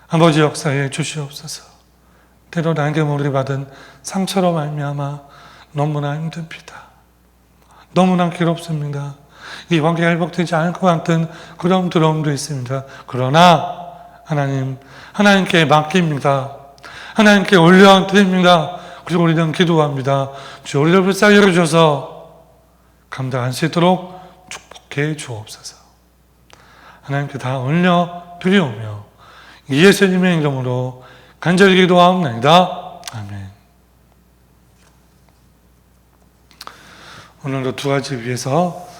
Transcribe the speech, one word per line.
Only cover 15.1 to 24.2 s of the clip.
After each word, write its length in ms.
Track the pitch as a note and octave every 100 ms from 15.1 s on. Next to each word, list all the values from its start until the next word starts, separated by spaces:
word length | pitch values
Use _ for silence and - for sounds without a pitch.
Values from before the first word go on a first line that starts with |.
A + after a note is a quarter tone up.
하나님께 520 | - G3+ G3 F#3 E3+
맡깁니다. 920 | D3+ D3+ D3+ F#3 E3 C#3+ C#3+ C#3 C3 - - - - - -
하나님께 420 | - G#3+ G3+ F#3 F#3
올려드립니다. 1200 | E3 F#3 G3 F#3+ F#3 F#3+ F#3+ F#3 F3+ F3 C#3+ - - -
그리고 200 | - F3
우리는 280 | E3+ D#3+ D#3+
기도합니다. 800 | D3 E3+ E3 D3 C#3 C3 C#3 C3+ - - -
주여, 180 | - C#3+
우리를 200 | D#3 F#3
불쌍히 340 | F#3 F#3+ G#3 G#3
여겨주셔서 1040 | G3+ F3 E3 E3 D#3+ C#3 - - - - _ _ _ _ _ _ _
감당할 420 | - C3 C3 B2
수 140 | B2 D#3+
있도록 540 | E3+ F3 F#3 - -